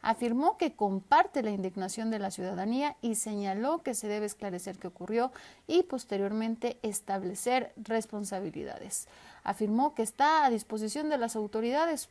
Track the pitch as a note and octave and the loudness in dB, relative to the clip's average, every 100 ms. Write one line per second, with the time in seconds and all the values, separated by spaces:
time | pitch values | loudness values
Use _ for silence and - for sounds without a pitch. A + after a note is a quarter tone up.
0 | - A3+ A#3+ A#3+ D#4+ - E4+ - G#3 F#3+ | 0 0 0 2 2 2 -2 2 0 0
1 | - D4 G4+ D4 G#3+ G3+ F#3 F#3 F#3 G#3 | 4 6 6 2 -2 -2 -4 -4 -6 -4
2 | A3 A3 G3 - F#3 F3+ G3+ B3 D4 - | -2 -2 -4 -4 -4 -2 -2 0 0 -2
3 | A#3+ G#3+ G#3+ G#3 G3+ F#3+ B3+ E4+ - A#3 | -2 -2 -2 -2 -2 0 0 0 -2 -4
4 | G#3+ G#3 G#3 - G3+ F3+ F#3 F#3+ F3+ - | -2 -2 -4 -4 -6 -6 -8 -8 -10 -10
5 | F3+ A3 B3+ - - - - E4 F4+ C4 | -2 0 0 -4 -20 -20 0 2 2 -2
6 | - G3 G3 G#3+ A3+ A3+ A#3+ - A3 G3+ | -4 -2 0 0 -2 -2 -4 -4 -4 -4
7 | - G3 F#3+ G3 - B3+ B3 - A3 A3+ | -4 -4 -2 -4 0 0 0 -10 -2 -2
8 | G#3+ G#3 G3+ F#3+ F#3+ D3+ C#3 - G3 - | -2 -6 -6 -4 -6 -6 -8 -10 -8 -8
9 | - - - - - G3 G#3+ A3 C#4+ D4 | -8 -16 -20 -10 -6 -2 2 4 2 2
10 | A3 - C#4+ D#4+ C#4+ A3+ A3+ A3 G#3+ B3 | -2 4 6 6 6 2 -2 -4 -2 -2
11 | D4+ D4 A#3 A3+ G#3+ A3 A#3 C4+ E4 D4+ | 0 0 0 -2 -2 -2 0 2 2 0
12 | - | -6